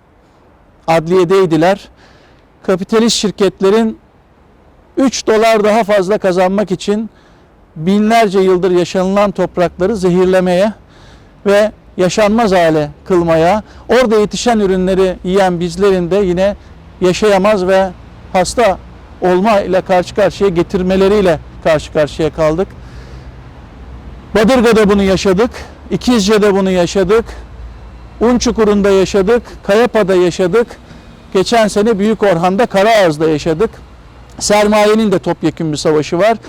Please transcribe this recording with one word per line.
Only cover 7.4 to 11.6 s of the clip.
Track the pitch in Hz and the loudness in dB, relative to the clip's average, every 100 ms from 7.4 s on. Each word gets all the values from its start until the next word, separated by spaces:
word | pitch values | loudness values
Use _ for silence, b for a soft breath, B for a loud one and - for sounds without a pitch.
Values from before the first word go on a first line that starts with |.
| b b _ - | b b _ -8
binlerce | 160 202 214 233 220 190 | -2 0 2 2 2 2
yıldır | 190 180 180 | 2 0 0
yaşanılan | 180 170 196 185 202 202 | 0 -2 -2 -2 0 -2
toprakları | 180 180 - 170 - 185 226 | -2 -6 -2 -4 -2 -4 -2
zehirlemeye | 185 175 185 185 185 180 208 202 - B B B B B 202 | 0 0 2 2 0 0 0 -4 -16 B B B B B 0
ve | 202 | 2